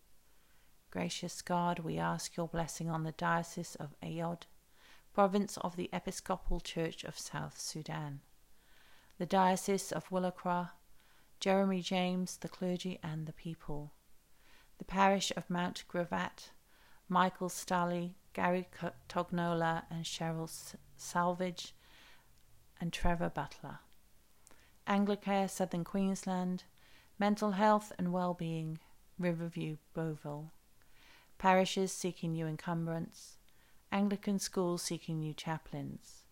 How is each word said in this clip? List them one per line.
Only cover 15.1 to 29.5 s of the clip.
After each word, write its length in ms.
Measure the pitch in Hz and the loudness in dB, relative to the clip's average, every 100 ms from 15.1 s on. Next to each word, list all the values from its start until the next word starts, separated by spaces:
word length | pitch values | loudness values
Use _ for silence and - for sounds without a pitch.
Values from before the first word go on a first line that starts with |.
| 196 - - | 6 2 -4
of 140 | - | -2
Mount 320 | 180 180 - - | 0 0 -4 -4
Gravatt, 640 | 180 170 180 180 - - - - - - - - | -2 0 -2 -2 -6 -20 -20 -20 -20 -20 -14 2
Michael 400 | 180 185 - 180 | 4 4 2 -6
Staley, 680 | - - 185 175 175 175 185 - | -4 0 2 2 0 -4 -8 -10
Gary 360 | - 180 180 180 | 0 2 2 -2
Co-, 220 | - 170 - - | -6 -6 -6 -6
Tognola 760 | 175 175 175 170 170 165 165 - | -4 -2 0 2 2 2 0 -4
and 140 | 165 | -8
Cheryl 400 | 160 - 165 160 | -6 -4 -4 -4
S-, 320 | 160 - - - - - | -6 -10 -14 -18 -20 -16
Salvage, 760 | - 175 175 175 185 175 - - - - - - - - - - - - | -4 2 2 2 -2 -4 -10 -14 -20 -20 -20 -20 -20 -20 -20 -20 -20 -8
and 120 | 170 | -6
Trevor 360 | - 175 170 170 | 2 4 4 0
Butler, 520 | 151 147 - 143 147 - - - - - - - - - - - | -2 -6 -8 -12 -14 -16 -20 -20 -20 -20 -20 -20 -20 -20 -8 2
Anglicare 640 | 202 202 202 196 196 190 | 4 4 2 2 2 2
Southern 320 | - 180 175 | 0 0 0
Queensland, 800 | 165 196 190 190 190 185 180 180 - - - - - - | 0 2 2 2 0 0 0 -2 -6 -20 -20 -20 -10 0
Mental 340 | 208 208 214 | 2 4 2
Health 400 | 190 214 208 208 - | 6 6 6 4 -2
and 140 | 180 | 0
Wellbeing, 640 | 180 180 175 165 160 160 160 - - - - | 2 0 0 -2 -2 -4 -6 -12 -20 -16 -2
Riverview, 600 | 175 165 170 | 0 0 -2